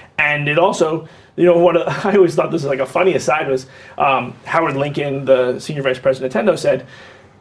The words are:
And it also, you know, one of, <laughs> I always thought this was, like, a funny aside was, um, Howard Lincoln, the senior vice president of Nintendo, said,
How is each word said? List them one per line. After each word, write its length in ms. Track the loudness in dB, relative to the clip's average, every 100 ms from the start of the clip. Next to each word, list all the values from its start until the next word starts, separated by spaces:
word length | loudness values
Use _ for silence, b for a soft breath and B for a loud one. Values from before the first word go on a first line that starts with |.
| B -4
And 320 | -2 -2 -2
it 100 | 2
also, 480 | 2 2 -2 -2 -8 B B B
you 80 | 4
know, 120 | 4
one 200 | 4 2
of, 60 | -2
<laughs> 180 | -4 0
I 100 | 4
always 180 | 4 2
thought 160 | -2
this 120 | -2
was, 60 | -2
like, 100 | -2
a 60 | -2
funny 280 | 0 0 0
aside 320 | 0 -2 0
was, 180 | -4 -6 B B B
um, 360 | 0 0 -4 -12
Howard 320 | -4 -2 0 -2
Lincoln, 480 | -4 -4 -4 -4
the 340 | 2 2 2 -2
senior 220 | -6 -6
vice 160 | -4 -2
president 360 | -2 -2 -2 -2
of 100 | 0
Nintendo, 140 | 0
said, 260 | 0 -2 -4 B B B B B